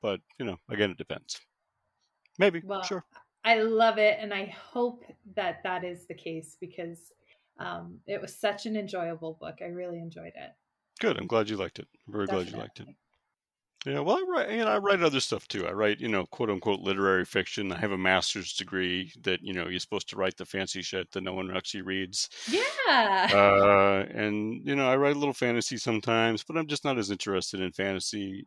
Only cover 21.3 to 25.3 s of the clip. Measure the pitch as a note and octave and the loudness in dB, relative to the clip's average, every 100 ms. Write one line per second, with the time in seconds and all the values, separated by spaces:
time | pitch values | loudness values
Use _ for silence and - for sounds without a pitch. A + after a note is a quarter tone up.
21.3 | F#2 F#2 F#2 - G2+ F#2+ F#2+ F#2 F#2+ - | -6 -4 -6 -6 -8 -6 -4 -4 -4 -6
22.3 | - - F4 C5+ D5+ A#4+ C4+ G#3+ F#3+ F#3 | -8 -4 -2 -2 -2 2 4 4 4 4
23.3 | G2+ G2+ G2 G2+ G2+ G2 G2 - A2 G#2+ | 6 8 8 8 8 6 4 -2 -2 -2
24.3 | G#2 G#2+ A#2 C#3 C#3+ C3 C3+ C#3+ C#3+ C#3+ | 0 -2 -4 -2 0 2 4 4 2 0